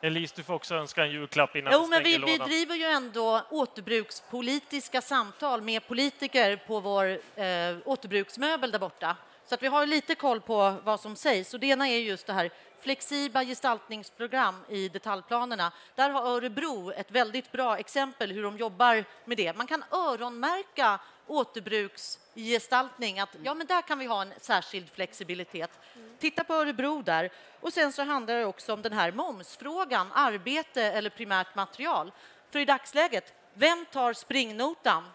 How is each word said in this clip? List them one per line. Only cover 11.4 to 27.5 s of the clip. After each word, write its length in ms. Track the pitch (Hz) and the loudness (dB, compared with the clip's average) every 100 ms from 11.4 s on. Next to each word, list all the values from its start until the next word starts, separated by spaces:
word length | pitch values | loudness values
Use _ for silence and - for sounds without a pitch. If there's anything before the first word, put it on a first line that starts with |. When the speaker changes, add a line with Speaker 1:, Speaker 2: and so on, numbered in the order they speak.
| 185 | 0
Speaker 2:
Och 60 | 247 | -2
det 60 | 269 | 2
ena 220 | 269 277 | 4 4
är 100 | 233 | 2
just 280 | 226 190 - | 0 -4 -2
det 60 | |
här 180 | 196 170 - - - | 0 0 -4 -20 -12
flexibla 640 | - 269 - 285 285 240 | -4 -4 -2 -4 0 -2
gestaltningsprogram 1080 | 254 254 269 220 - 220 202 _ 233 262 226 185 185 | -2 -2 0 -2 -4 -12 -12 _ -4 0 0 0 -8
i 200 | 202 190 | -4 -4
detaljplanerna. 840 | 185 220 196 185 240 247 220 170 - - | -6 -6 -6 -2 -2 -2 -2 -2 -4 -18
Där 160 | - 277 | 0 2
har 120 | 277 | 2
Örebro 680 | 247 247 247 208 311 240 180 | 0 0 -2 -4 -4 -6 -8
ett 180 | - 196 | -10 -2
väldigt 420 | 214 226 220 - | 2 2 0 -6
bra 260 | 254 254 202 | -2 0 0
exempel 520 | 208 277 269 254 208 | -2 -2 -2 -2 -6
hur 100 | 196 | -4
de 140 | 208 208 | -6 -4
jobbar 460 | 226 185 247 226 202 - | -6 4 6 6 2 -12
med 120 | - 240 | -8 -2
det. 200 | 175 170 | -2 -2
Man 100 | 247 | -2
kan 180 | 311 - | -4 -2
öronmärka 1080 | 339 339 233 240 240 262 359 392 - 247 196 - - - | -2 0 -2 -6 -4 -2 -2 -6 0 2 2 -4 -20 -4
återbruksgestaltning, 1900 | 302 233 233 202 214 196 - - - _ - 226 233 - 254 262 - 226 190 | -2 -2 -4 -4 -2 -2 -8 -14 -14 _ -12 -2 -2 2 0 0 -4 -6 -4
att 160 | 196 - | -6 -6
ja, 120 | 156 | -6
men 120 | 311 320 | -6 0
där 160 | 359 | 0
kan 160 | 339 294 | 0 -6
vi 80 | 254 | -2
ha 160 | 214 | -2
en 100 | 196 - | -2 -8
särskild 500 | - 208 175 202 175 | 0 0 0 -10 -12
flexibilitet. 760 | - 185 - 175 180 180 180 165 - - - 226 233 | -8 -8 -6 -8 -8 -8 -8 -8 -10 -20 -20 -20 -4
Titta 260 | 311 - | -2 -2
på 100 | 330 | 0
Örebro 480 | 320 302 240 269 302 | 0 0 0 0 0
där. 280 | 196 160 180 - - | 0 2 0 -6 -20